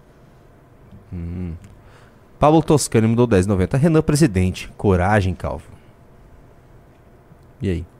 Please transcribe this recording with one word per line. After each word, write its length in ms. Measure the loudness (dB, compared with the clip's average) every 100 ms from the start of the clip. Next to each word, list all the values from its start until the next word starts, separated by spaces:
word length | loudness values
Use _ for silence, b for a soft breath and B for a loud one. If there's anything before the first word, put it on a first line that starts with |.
| _ _ -20 -20 -20 -20 _ -20 -20 -20 -18
Hum. 400 | -14 -12 -10 -10 -12 -18 b b b b b _ -2
Pablo 200 | 2 4
Toscani 460 | 4 0 0 0 2
mandou 200 | 2 2
dez 200 | 2 2
e 20 |
noventa. 280 | 0 -2 0
Renan 260 | 2 2
presidente, 680 | 0 2 2 2 -2 -4 -12 -4
coragem, 560 | 0 0 2 0 0
Calvo. 320 | -4 -8 -10 -14 -20 -20 -20 -20 -20 -20 -20 -20 -20 -20 -20 -20 _ _ -20 _ -20 -20 -8
E 80 | -6
aí? 160 | -6 -8